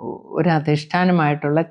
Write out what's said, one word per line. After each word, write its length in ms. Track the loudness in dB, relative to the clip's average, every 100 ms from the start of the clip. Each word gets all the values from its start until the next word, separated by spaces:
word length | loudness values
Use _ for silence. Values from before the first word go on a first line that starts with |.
| -14 -14 -8 -2
ഒരു 120 | 0
അധിഷ്ഠാനമായിട്ടുള്ള 1120 | 0 0 -2 -2 0 2 2 2 0 0 0 0